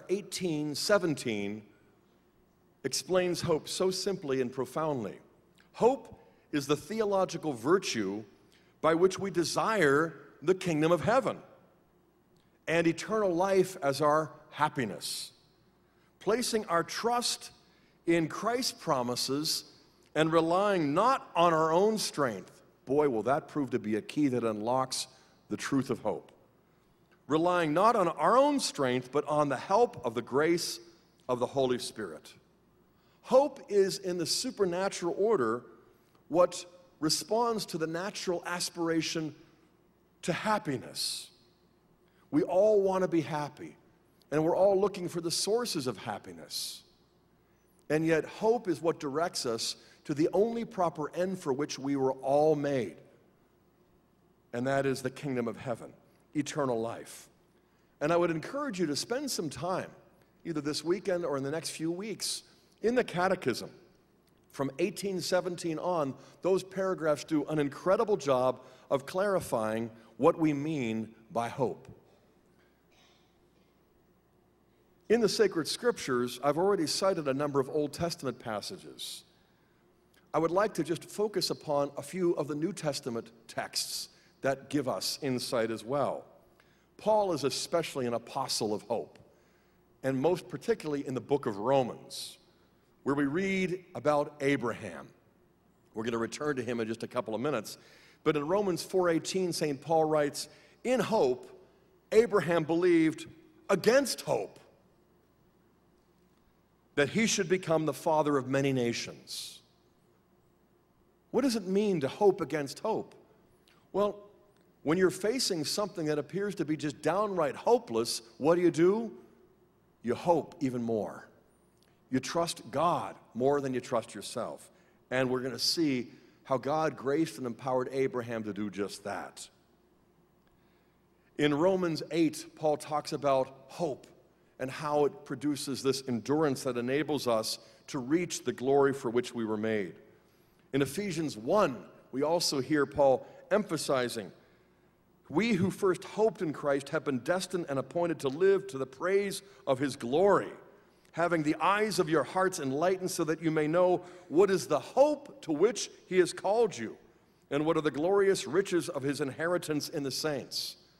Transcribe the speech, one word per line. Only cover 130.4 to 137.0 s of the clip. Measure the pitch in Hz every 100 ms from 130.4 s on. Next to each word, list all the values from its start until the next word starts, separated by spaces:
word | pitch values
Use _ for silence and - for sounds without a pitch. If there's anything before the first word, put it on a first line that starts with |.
| _ _ _ _ _ _ _ _ _ -
In | 147
Romans | 143 180 190 175 156 -
eight, | 165 156 156 - -
Paul | 156 147
talks | - 151 -
about | 147 139 135 131 - -
hope | - 165 123 - - _ _ _ -
and | 131
how | 127 151 147
it | 139 -
produces | - 131 147 143 143 123
this | 135 131 -
endurance | 120 107 151 156 131
that | 135 120
enables | 120 143